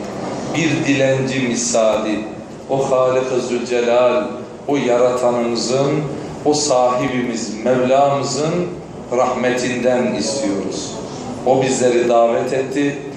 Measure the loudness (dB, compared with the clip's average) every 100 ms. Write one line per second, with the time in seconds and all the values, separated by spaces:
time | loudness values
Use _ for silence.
0 | -8 -8 -8 -8 -6 -2 0 0 0 2
1 | 2 2 0 -2 0 -2 0 2 2 2
2 | 0 -4 -6 -10 -14 -14 -4 -2 2 2
3 | 4 2 0 -2 0 -2 0 0 2 4
4 | 4 2 -2 -6 -12 -12 -4 0 2 4
5 | 4 2 2 2 0 -2 0 0 2 0
6 | -2 -6 -8 -4 0 2 2 4 4 2
7 | -2 -2 -2 -4 -6 -4 0 2 4 4
8 | 4 2 -2 -2 -2 -2 -4 -6 -12 -14
9 | -4 0 0 0 0 0 -2 0 0 2
10 | 0 -2 -2 -2 -2 -2 -4 -6 -8 -10
11 | -10 -10 -10 -4 0 2 2 2 4 4
12 | 4 6 4 2 0 -2 -2 0 -2 -2
13 | -10